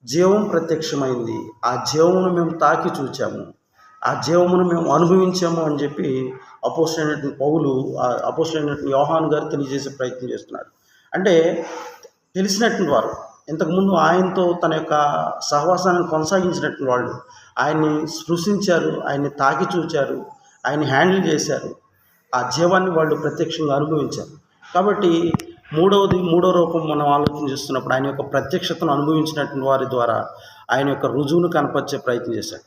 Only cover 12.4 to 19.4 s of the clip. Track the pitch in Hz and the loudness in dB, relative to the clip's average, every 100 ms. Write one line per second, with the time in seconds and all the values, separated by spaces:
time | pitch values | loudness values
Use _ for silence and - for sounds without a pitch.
12.4 | 196 196 226 - 170 127 107 - - - | -2 2 0 2 2 2 0 -8 -14 -20
13.4 | - 151 - 180 196 175 156 180 185 185 | -10 -4 0 2 2 4 4 4 2 2
14.4 | 180 175 170 156 160 151 147 156 156 - | 0 2 0 -2 0 0 2 0 -2 -6
15.4 | - 147 156 175 185 175 165 156 156 196 | -2 0 2 2 2 2 0 -2 0 0
16.4 | 180 165 151 - 135 123 117 120 - - | 0 -2 -4 -4 -2 0 -2 -8 -16 -20
17.4 | - - 135 156 156 151 156 - - 170 | -14 -4 -2 0 0 0 -4 -10 -4 -2
18.4 | 202 202 - 170 156 - - 143 143 - | 0 0 2 0 0 -4 -4 -2 -4 0